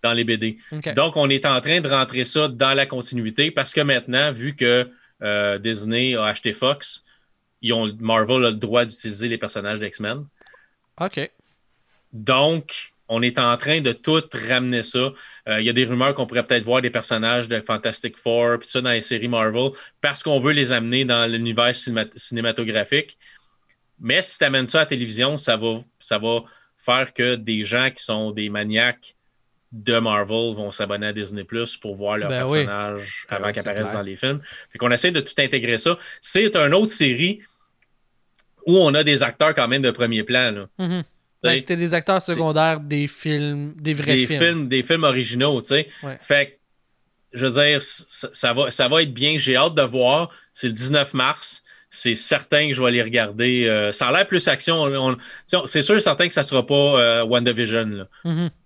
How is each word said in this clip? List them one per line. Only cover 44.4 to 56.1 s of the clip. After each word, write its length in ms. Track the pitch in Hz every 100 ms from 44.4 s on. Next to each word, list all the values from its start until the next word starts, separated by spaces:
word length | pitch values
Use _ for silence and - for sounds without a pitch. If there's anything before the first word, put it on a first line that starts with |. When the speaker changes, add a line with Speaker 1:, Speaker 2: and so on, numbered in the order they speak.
| 170 165 135
Speaker 1:
des 140 | 131
films 200 | 123 165
originaux, 580 | 151 127 117 120 139 135
tu 60 | -
sais. 200 | 139 151 -
Speaker 2:
Ouais. 160 | 143 131
Speaker 1:
Fait 260 | - 143 143
que, 880 | _ _ _ _ _ _ _ _ 123
je 80 | 131
veux 160 | 123
dire, 180 | 147 143
c-, 220 | - - -
c-, 180 | - 127
ça 200 | - 127
va, 180 | 120 139
ça 160 | - 127
va 160 | 151
être 100 | 160
bien. 240 | 117 143 156
J'ai 180 | 131 127
hâte 200 | 156 151
de 80 |
voir. 460 | 131 127 123 147 165 - _
C'est 140 | - 127
le 60 |
dix-neuf 400 | 110 127 147 139
mars. 500 | 135 127 151 - - _ - _
C'est 260 | - - 110
certain 520 | - 143 - 147 151
que 60 |
je 80 | 131
vais 80 | 127
les 120 | 120
regarder. 640 | 113 120 110 107 120 123 117
Euh, 260 | 107 104
ça 160 | 104 123
a 40 |
l'air 160 | 156 202
plus 200 | 180 165
action. 340 | 135 - 165
On, 300 | 143 139 131
on, 40 | 123
tu 60 | - - -
sais, 120 | 180 -
c'est 160 | 156
sûr 120 | 139 214
et 40 |
certain 280 | 202